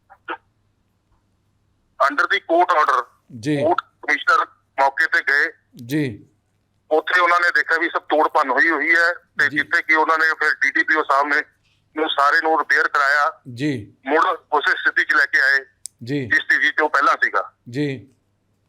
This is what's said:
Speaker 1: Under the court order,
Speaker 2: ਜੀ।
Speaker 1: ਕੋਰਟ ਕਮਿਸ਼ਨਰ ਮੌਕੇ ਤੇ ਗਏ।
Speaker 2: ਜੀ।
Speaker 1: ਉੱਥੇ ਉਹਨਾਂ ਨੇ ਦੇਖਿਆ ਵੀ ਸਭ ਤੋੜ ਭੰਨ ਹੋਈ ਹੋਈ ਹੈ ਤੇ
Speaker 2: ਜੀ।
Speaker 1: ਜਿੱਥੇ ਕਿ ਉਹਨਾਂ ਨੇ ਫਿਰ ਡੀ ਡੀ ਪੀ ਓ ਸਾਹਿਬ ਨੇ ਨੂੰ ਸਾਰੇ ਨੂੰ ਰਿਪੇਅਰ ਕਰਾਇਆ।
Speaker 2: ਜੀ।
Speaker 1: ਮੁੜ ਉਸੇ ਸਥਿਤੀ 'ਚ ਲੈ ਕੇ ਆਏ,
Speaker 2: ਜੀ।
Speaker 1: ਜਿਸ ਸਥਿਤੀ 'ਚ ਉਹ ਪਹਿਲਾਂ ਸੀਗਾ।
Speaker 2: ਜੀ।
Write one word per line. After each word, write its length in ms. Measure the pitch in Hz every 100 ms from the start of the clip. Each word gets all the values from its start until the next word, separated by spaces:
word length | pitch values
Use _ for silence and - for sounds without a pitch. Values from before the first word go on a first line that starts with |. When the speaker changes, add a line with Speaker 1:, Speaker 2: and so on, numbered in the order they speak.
| _ - - - _ _ _ _ _ _ _ _ _ _ _ _ _ _ _ - 262
Speaker 1:
Under 140 | 147 175
the 140 | 196 -
court 300 | 165 175 165
order, 220 | 147 127 120 _ _ 123
Speaker 2:
ਜੀ। 220 | 123 147
Speaker 1:
ਕੋਰਟ 200 | 147 -
ਕਮਿਸ਼ਨਰ 640 | _ _ - 147 - 165 151 _ _ -
ਮੌਕੇ 280 | 139 - 160
ਤੇ 120 | 170
ਗਏ। 320 | 151 143 160 - _ - 120
Speaker 2:
ਜੀ। 440 | 151 135 101 - _ _ _ _ _ -
Speaker 1:
ਉੱਥੇ 280 | 156 - 180
ਉਹਨਾਂ 200 | 175 175
ਨੇ 120 | 175 160
ਦੇਖਿਆ 220 | 143 165
ਵੀ 120 | 165
ਸਭ 120 | 175
ਤੋੜ 260 | - 151 151
ਭੰਨ 220 | 165 143
ਹੋਈ 200 | 127 151
ਹੋਈ 200 | 156 151
ਹੈ 240 | 170 170
ਤੇ 360 | 170 _ - 143
Speaker 2:
ਜੀ। 80 | 147
Speaker 1:
ਜਿੱਥੇ 240 | 160 170
ਕਿ 140 | - 156
ਉਹਨਾਂ 220 | 156 160
ਨੇ 80 | 160
ਫਿਰ 240 | 156 151 139
ਡੀ 100 | 139
ਡੀ 120 | -
ਪੀ 120 | - 156
ਓ 80 |
ਸਾਹਿਬ 240 | 147 139 147
ਨੇ 140 | 147 - _ _ _ _ 156
ਨੂੰ 120 | 156
ਸਾਰੇ 280 | - 139 160
ਨੂੰ 160 | 160 160
ਰਿਪੇਅਰ 280 | 147 143 156
ਕਰਾਇਆ। 540 | 151 139 147 151 - 139
Speaker 2:
ਜੀ। 400 | 117 147 131 - _ 131
Speaker 1:
ਮੁੜ 200 | 156 180 170 _
ਉਸੇ 180 | 147 185
ਸਥਿਤੀ 400 | 175 156 - 165
'ਚ 40 | 151
ਲੈ 100 | 139
ਕੇ 160 | -
ਆਏ, 240 | 135 139 135 _ - -
Speaker 2:
ਜੀ। 220 | 117 143 117
Speaker 1:
ਜਿਸ 140 | 151
ਸਥਿਤੀ 320 | - 147 147
'ਚ 100 | 147
ਉਹ 80 | 151
ਪਹਿਲਾਂ 240 | 139 156 147
ਸੀਗਾ। 300 | - 101 - - -
Speaker 2:
ਜੀ। 440 | 123 147 131 98 _ _ _ _ _